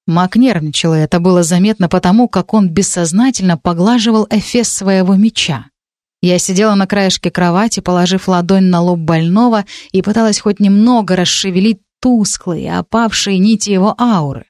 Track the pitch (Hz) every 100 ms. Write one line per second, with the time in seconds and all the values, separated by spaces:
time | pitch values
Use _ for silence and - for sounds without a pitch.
0 | - 170 180 220 262 180 156 139 170 160
1 | 156 175 175 180 165 175 202 220 175 185
2 | 180 214 240 190 175 220 190 160 190 -
3 | 165 180 262 247 185 170 - 170 190 240
4 | 220 220 208 220 - 240 233 - 196 190
5 | 185 190 220 - - 135 - _ _ _
6 | _ - 180 180 - 190 220 196 190 202
7 | 190 - 175 - 175 170 226 - 180 180
8 | 175 185 - 180 175 190 185 175 175 175
9 | 160 165 165 196 240 220 196 - - 190
10 | 185 214 226 208 214 208 202 202 226 240
11 | 196 185 175 - 196 180 208 208 _ -
12 | 254 240 202 - - 156 151 175 175 220
13 | 226 - - 190 196 214 208 190 196 214
14 | 240 202 147 135 -